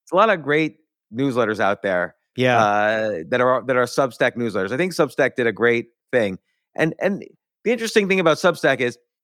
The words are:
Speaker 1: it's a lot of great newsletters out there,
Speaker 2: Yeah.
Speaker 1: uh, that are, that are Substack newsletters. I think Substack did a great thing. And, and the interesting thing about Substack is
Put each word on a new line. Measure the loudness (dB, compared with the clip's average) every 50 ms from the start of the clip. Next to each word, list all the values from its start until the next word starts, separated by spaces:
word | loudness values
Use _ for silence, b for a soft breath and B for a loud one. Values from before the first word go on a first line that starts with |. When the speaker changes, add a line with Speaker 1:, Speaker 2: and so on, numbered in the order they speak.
| _
Speaker 1:
it's | -2 0
a |
lot | 2 2 2
of | 2 0 -2
great | 0 0 0 0 -2 -4 _ _ _ _ _ _ _ -6
newsletters | -4 -2 0 0 0 0 0 0 0
out | 0 0 0 -2 -2
there, | -2 -2 0 -2 -4 -6 _ _ _ _
Speaker 2:
Yeah. | -2 0 2 4 4
Speaker 1:
uh, | 4 2 2 2 2 0 0 0 -2 -4 -4 -6 -6 -4
that | -2 0
are, | 2 2 2 0 0
that | -2 0
are | 0 0
Substack | 0 0 0 -2 -2 -2 -2 -2 -2 0
newsletters. | -2 -4 -4 -2 -4 -4 -4 -2
I |
think | -4 -4 -2 -2
Substack | -2 -2 -2 0 0 0 0 0
did | 0 -2
a | -2 0
great | 0 2 2 2 0 -2 -6 _ _ _ _
thing. | 0 0 0 0 -2 -8 _ _ _ _ _ _ -6
And, | -4 -2 -2 -2 -2
and | -4 -4 -4 -6 -10 -16 -20 _ _ _ _ _ -4
the | -2
interesting | -2 -2 -2 -2 0 0 2 2
thing | 2 2
about | 2 2 2 2
Substack | 2 0 0 2 0 0 0 0
is | 0 -4 -4 -6 _ _ _ _